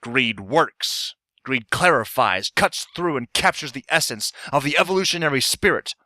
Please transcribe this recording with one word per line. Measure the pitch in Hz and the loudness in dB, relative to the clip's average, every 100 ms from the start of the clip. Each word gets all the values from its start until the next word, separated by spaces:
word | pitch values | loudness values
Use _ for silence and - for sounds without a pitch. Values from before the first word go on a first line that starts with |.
Greed | 120 123 120 104 | -2 0 0 -2
works. | 98 139 139 _ - - - - _ _ | 0 2 2 _ -6 -6 -8 -12 _ _
Greed | - 131 113 | -4 -4 -2
clarifies, | - 180 147 110 - 117 92 101 - | 2 4 4 2 0 2 2 -2 0
cuts | 196 - - - | 0 -2 -10 -4
through, | 175 143 | -2 -2
and | 120 | -2
captures | - 190 - 151 | 0 2 0 -6
the | 131 - | -12 0
essence | 165 - 113 - - - | 0 0 -4 -8 -8 -2
of | 147 | -2
the | 139 143 | 0 2
evolutionary | 185 190 190 175 160 139 | 2 2 0 0 0 0
spirit. | 120 - 196 131 - - | -2 0 2 0 -2 -12